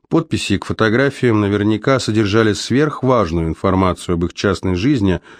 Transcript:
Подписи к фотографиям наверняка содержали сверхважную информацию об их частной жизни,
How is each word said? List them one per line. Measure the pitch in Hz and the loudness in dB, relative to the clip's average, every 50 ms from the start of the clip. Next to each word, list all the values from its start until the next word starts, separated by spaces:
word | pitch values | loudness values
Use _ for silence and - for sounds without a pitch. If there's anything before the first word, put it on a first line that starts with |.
| _ _ | _ _
Подписи | - 160 160 - - 101 - - 101 | -2 -2 -2 -2 -4 -6 -2 -2 -2
к | 90 - | -4 -4
фотографиям | - - - 107 110 107 120 135 139 131 - - 123 113 104 104 | -6 -4 -2 0 2 2 2 0 0 0 0 0 2 2 2 2
наверняка | 98 101 104 101 104 107 104 - - 135 127 | 2 0 0 2 0 0 0 0 0 0 0
содержали | - - 110 110 110 98 98 113 113 110 101 | 0 0 0 0 0 2 2 2 2 2 0
сверхважную | 98 - - 117 131 151 151 - - - 127 131 120 104 82 80 85 82 82 | -2 -2 -2 0 0 0 0 -2 -2 0 0 2 2 0 0 -2 -2 -2 -2
информацию | 80 - - 98 92 92 95 92 87 - - - 92 | -4 -2 0 0 2 2 2 2 0 -2 -4 -4 -2
об | 85 87 | -2 -2
их | 85 - | -4 -4
частной | - - 104 92 - - 98 92 | -2 -2 -2 -2 -2 -2 -2 -2
жизни, | 90 90 131 151 127 98 98 90 82 - - - - | 0 0 0 0 2 2 0 0 0 -4 -10 -20 -20